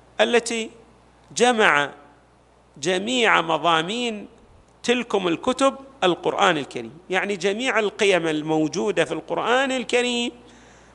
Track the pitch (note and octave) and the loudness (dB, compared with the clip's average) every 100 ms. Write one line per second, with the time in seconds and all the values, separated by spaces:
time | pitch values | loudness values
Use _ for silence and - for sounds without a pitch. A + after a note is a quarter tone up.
0 | _ - A3+ A#3+ A#3 A#3 A3 - - _ | _ 0 2 2 0 -4 -6 -12 -20 _
1 | _ _ - D3 A#3+ A3+ G3 D3 C#3+ - | _ _ -10 0 2 4 4 4 0 -6
2 | - _ _ _ _ _ _ - D3+ F#3 | -20 _ _ _ _ _ _ -8 -4 -2
3 | G#3 B3+ G#3+ E3+ E3 D#3+ D#3+ D#3+ E3 A#3 | -2 0 2 2 2 0 2 0 0 -4
4 | A#3+ G#3+ - - - - _ _ - B3 | -6 -6 -12 -20 -20 -20 _ _ -2 -2
5 | - G3+ F3+ D#3+ - B3+ C4+ C4+ - - | 0 -2 0 -2 -2 2 0 0 -10 -2
6 | F3+ E3 D#3+ - G3 D#3+ C3 B2 A2+ D3 | 0 0 -2 2 2 2 -4 -10 -12 -14
7 | - F#3 F#3+ G3+ F#3+ G#3 C4 A3 G#3 - | -6 -4 -2 -2 -2 -2 -2 0 -2 0
8 | G3 F3+ E3 D3+ D3+ D#3 D#3 E3 A3 F3 | 2 2 0 -2 0 0 0 -2 -2 0
9 | D#3 D#3+ - E3+ D#3+ B3+ C4+ B3+ A#3 B3 | 0 -2 -6 -4 0 0 0 -4 -2 -2
10 | B3 A#3+ A#3+ - - - - - - | 0 -2 -4 -6 -18 -20 -20 -20 -20